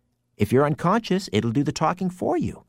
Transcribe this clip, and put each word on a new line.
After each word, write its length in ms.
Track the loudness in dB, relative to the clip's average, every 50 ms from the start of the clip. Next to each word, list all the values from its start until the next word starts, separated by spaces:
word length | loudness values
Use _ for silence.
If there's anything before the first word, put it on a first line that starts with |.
| _ _ _ _ _ _ _
If 160 | -4 0 2
you're 140 | 4 4 4
unconscious, 640 | 2 0 0 0 2 2 0 0 0 -2 -2 -2 -2
it'll 200 | -2 0 0 2
do 100 | 0 0
the 100 | 0 0
talking 380 | -2 0 0 0 0 -2 -4 -6
for 280 | -4 -4 -2 -2 0
you. 260 | 0 -2 -4 -6 -10 -16